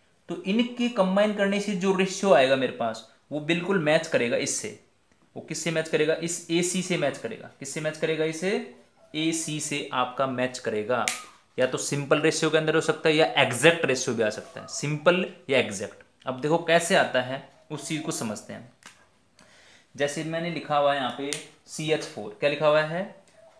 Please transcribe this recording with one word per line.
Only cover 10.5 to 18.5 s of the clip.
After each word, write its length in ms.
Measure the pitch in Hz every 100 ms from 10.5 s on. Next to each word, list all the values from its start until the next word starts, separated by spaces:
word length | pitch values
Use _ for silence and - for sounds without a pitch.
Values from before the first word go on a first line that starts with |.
| -
करेगा। 460 | 113 110 104 123 107 - - - _ -
या 80 | 131
तो 100 | 151
सिंपल 400 | - 143 139 151
रेशियो 280 | 156 151 160
के 60 | 156
अंदर 180 | 156 160
हो 60 |
सकता 280 | 160 156 165
है 60 | 151
या 100 | 156 143
एग्जैक्ट 480 | 127 117 139 - 135
रेशियो 300 | 127 - 113
भी 80 |
आ 60 | 110
सकता 300 | - - -
है, 60 | 101
सिंपल 560 | - 143 147 175 180 196 - -
या 100 | 131
एग्जैक्ट। 440 | 104 98 101 - - _ 135
अब 140 | 127
देखो 160 | 147 170
कैसे 360 | 170 165 170 175
आता 240 | 127 127
है 260 | 123 135 - _ _
उस 160 | 151 -
चीज़ 140 | 151
को 100 | 160
समझते 400 | - 117 101 -